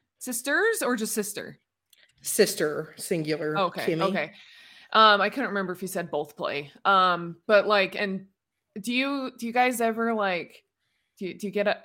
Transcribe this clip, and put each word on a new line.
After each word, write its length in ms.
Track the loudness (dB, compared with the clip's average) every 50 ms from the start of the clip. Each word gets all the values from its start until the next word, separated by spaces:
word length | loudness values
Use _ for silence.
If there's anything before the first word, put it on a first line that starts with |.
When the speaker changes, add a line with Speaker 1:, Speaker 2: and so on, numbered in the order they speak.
| _ _ _ _
Speaker 1:
sisters, 640 | -10 -8 -8 -6 -2 0 0 2 2 2 0 0
or 140 | 0 -2 0
just 180 | -2 -2 -2 -4
sister? 460 | -4 -4 -4 -8 -10 -10 -12 -14 -18 _ _ _ _ _ _ _ _ _ _ _ _
Speaker 2:
Sister, 720 | -8 -2 2 4 4 2 2 0 -2 -2 -2 -4 -6 -8 -12
singular, 600 | -14 -6 -4 -4 -2 -2 -2 -4 -2 -2 -2 0 0
Speaker 1:
Okay, 160 | 0 -2 -2
Speaker 2:
Kimmy. 240 | -4 -4 -2 0 0
Speaker 1:
okay. 320 | 0 0 0 -2 -4 -6 -10 -16 -20 -20 -20 -20 -20 -20 -20 -20 -8 _
Um, 280 | 4 6 8 8 6 6
I 100 | 2 0
couldn't 180 | -2 -4 -4 -4
remember 220 | -4 -4 -4 -4
if 100 | -6 -8
you 60 | -8 -6
said 220 | -6 -6 -6 -4
both 260 | -4 -6 -6 -6 -8
play. 360 | -6 -6 -4 -4 -6 -8 -10 -14 -2 2
Um, 540 | 4 4 6 4 4 2 0 -4 -8 -12 -8 _
but, 200 | 4 4 4 6 4
like, 280 | 4 2 2 0 -2
and 320 | -4 -4 -4 -4 -6 -10 -14 _ _ _ _ _ _ _ _ _ -10
do 120 | -6 -4
you, 400 | -2 -2 0 -2 -2 -4 -6 -8 -10 -8
do 80 | -8
you 60 | -2
guys 280 | 2 2 2 2 2 2
ever, 340 | 0 0 0 0 0 0 0
like, 500 | 0 0 0 -2 -4 -6 -10 -16 -20 _ _ _ _ _ _ _ _ _ _ _ -10
do 80 | -10
you, 80 | -10 -8 -8
do 80 | -8 -4
you 40 |
get 160 | -2 0 0 0
a, 120 | 0 -2